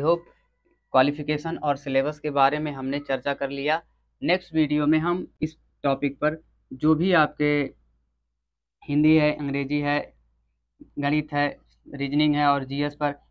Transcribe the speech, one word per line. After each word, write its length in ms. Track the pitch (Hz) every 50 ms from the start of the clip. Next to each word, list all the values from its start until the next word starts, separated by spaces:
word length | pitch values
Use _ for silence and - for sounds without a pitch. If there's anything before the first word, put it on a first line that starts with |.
hope 260 | 143 156 170 175 - _ _ _ _ _ _ _ _ _ _ _ _ _ -
क्वालिफिकेशन 640 | 131 135 147 147 151 147 151 151 147 151 165 175 -
और 200 | - 151 139 139
सिलेबस 420 | - 139 131 135 135 147 151 -
के 100 | - 151
बारे 280 | 139 143 135 139 143 151
में 120 | 156 151
हमने 280 | 139 135 131 135 139 147
चर्चा 340 | 143 - 135 127 - 143 139
कर 160 | - 139 135
लिया। 320 | 139 139 139 147 156 170 - _ _ _ _ _ _ -
नेक्स्ट 320 | 131 156 180 185 - - 156
वीडियो 340 | 156 151 143 151 151 147 143
में 120 | 156 156
हम 280 | 160 175 175 185 - - _ -
इस 160 | 160 156 - _ _ _ _ _ -
टॉपिक 340 | 139 139 139 147 139 139 -
पर 220 | 147 151 156 160 _ _ _ _ _ -
जो 220 | 135 127 151 156 160
भी 160 | 147 175 196 180
आपके 380 | 160 156 196 - - 147 147 147 147 139 131 - _ _ _ _ _ _ _ _ _ _ _ _ _ _ _ _ _ _ _ _ _ -
हिंदी 320 | - 143 151 151 156 156
है, 160 | 160 151 151 151
अंग्रेजी 440 | 151 147 139 135 139 143 135 147 147
है, 340 | 147 143 147 147 - - _ _ _ _ _ _ _ _ _ _ _ _ _ - - _ - 147
गणित 340 | 143 143 151 151 151 151 147
है, 140 | 143 143 143 - - _ _ _ _ _ -
रीजनिंग 480 | - 135 139 135 143 147 151 151 147
है 120 | 147 147 143
और 160 | 143 139 131
जीएस 320 | 131 139 143 147 147 147
पर 180 | - 147 143 143 - _ _